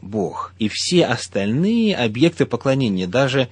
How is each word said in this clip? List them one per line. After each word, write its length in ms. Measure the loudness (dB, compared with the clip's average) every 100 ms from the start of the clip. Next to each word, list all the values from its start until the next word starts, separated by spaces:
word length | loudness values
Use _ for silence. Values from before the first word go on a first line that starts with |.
Бог, 500 | -6 -4 -4 -6 -10 -4
и 100 | -4
все 380 | -4 0 2 2
остальные 880 | 0 -4 -4 -2 0 0 2 2
объекты 500 | 0 -2 2 2 2
поклонения, 640 | -2 0 0 0 2 0 0
даже 440 | 0 2 0 -2